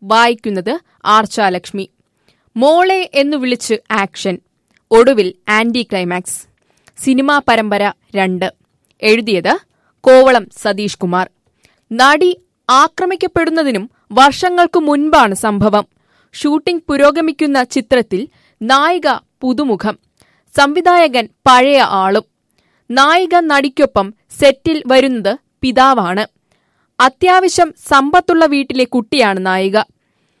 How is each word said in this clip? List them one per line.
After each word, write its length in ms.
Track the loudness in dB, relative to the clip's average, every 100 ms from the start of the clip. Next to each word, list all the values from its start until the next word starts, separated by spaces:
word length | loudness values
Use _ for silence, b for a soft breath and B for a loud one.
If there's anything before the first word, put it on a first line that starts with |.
വായിക്കുന്നത് 720 | -2 2 2 -2 -6 -6 -6 -8 -10 _ 0
ആർച്ചാലക്ഷ്മി. 800 | 0 0 -2 -2 -2 -8 -12 -14 _ _ _ _ _ _ -2
മോളെ 540 | 2 2 2 -2 -2
എന്നു 240 | -2 -2 -2
വിളിച്ച് 380 | -4 -6 -4 -6 -4
ആക്ഷൻ, 440 | -6 -6 -6 -8 -8 _ _ _ _ _
ഒടുവിൽ 420 | 4 4 2 -2 -6 -4
ആന്റി 340 | -2 0 -4
ക്ലൈമാക്സ്. 560 | -4 -6 -4 -6 -8 -14 -16 _ _ _ _ -8
സിനിമാ 400 | -2 0 0 0
പരമ്പര 440 | 0 -2 0 -2 -4 -6 _ -4
രണ്ട്. 320 | -4 -4 -6 -10 _ _ _ _
എഴുതിയത് 520 | 0 0 0 -2 -2 -4 -6 _ _ _
കോവളം 420 | 4 6 6 2 -2 -8
സതീഷ് 400 | -6 -4 -6 -6
കുമാർ. 300 | -4 -4 -6 _ _ _ _ _ _
നടി 400 | 0 2 4 0 -2 _ _ -2
ആക്രമിക്കപ്പെടുന്നതിനും 1160 | 2 2 -2 -6 -4 -4 -2 -2 -2 -2 -4 -8 _ _
വർഷങ്ങൾക്കു 680 | 2 2 2 -2 0 0 0
മുൻപാണ് 560 | 0 -2 2 2 2 0
സംഭവം. 500 | -4 -2 0 0 -4 _ _ _ _ -8
ഷൂട്ടിംഗ് 460 | -4 -2 -2 -6
പുരോഗമിക്കുന്ന 800 | -4 2 2 2 -4 -2 -2 -2
ചിത്രത്തിൽ 580 | -2 -6 -2 -2 -2 -6 -8 _ _ _
നായിക 460 | -2 0 2 -2 -2 -4 -8 _
പുതുമുഖം, 560 | -6 -4 -2 -4 -6 -8 _ _ _ _ _ -2
സംവിധായകൻ 720 | 0 0 2 2 2 0 -6 _
പഴയ 360 | 2 4 4 2 2 0
ആളും. 280 | 0 -2 -4 _ _ _ _ _ -6
നായിക 460 | 0 2 2 2 0
നടിക്കൊപ്പം 680 | 2 0 -2 -2 -2 -2 -4 -10 _
സെറ്റിൽ 540 | 0 0 2 -4 -4 0
വരുന്നത് 440 | 2 2 -2 -4 -6 _ _
പിതാവാണ്. 640 | -2 2 2 2 -2 -4 -6 _ _ _ _ _ _ -2
അത്യാവശ്യം 760 | -2 0 2 2 2 0 -2 -2 -2
സമ്പത്തുള്ള 580 | 0 2 0 0 0 0
വീട്ടിലെ 380 | 0 -4 -4
കുട്ടിയാണ് 640 | -2 -2 -2 0 0 0 -2
നായിക. 320 | -2 -2 -2 -4 _ _ _ _ _